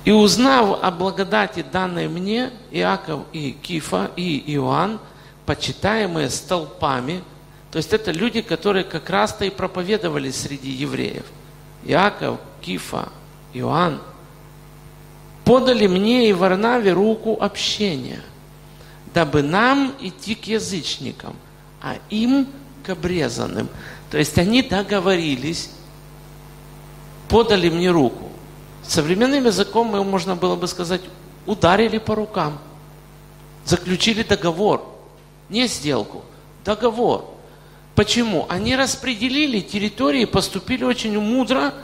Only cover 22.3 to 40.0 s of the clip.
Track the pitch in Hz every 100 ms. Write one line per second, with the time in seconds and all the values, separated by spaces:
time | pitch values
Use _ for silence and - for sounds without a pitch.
22.3 | 277 269 - - - - 175 175 180 127
23.3 | 117 117 95 - - - - - 151 147
24.3 | - 180 240 240 190 196 202 180 185 160
25.3 | 131 139 165 - - - - - - -
26.3 | - - - - - - - - - -
27.3 | 214 226 202 170 160 180 170 127 - 95
28.3 | - - - - - - 170 151 185 254
29.3 | 277 240 180 202 220 226 202 196 196 175
30.3 | 180 180 180 175 - 170 180 - - -
31.3 | - - 202 165 196 226 220 220 214 214
32.3 | 190 151 151 - - - - - - -
33.3 | - - - - 175 175 185 226 214 226
34.3 | 202 170 165 208 139 - - - - -
35.3 | - - 208 247 - 143 127 104 87 -
36.3 | - - - - 208 233 226 208 104 -
37.3 | - - - - - - - 208 240 233
38.3 | 165 - 175 220 262 269 - 254 220 247
39.3 | 269 302 220 165 202 208 -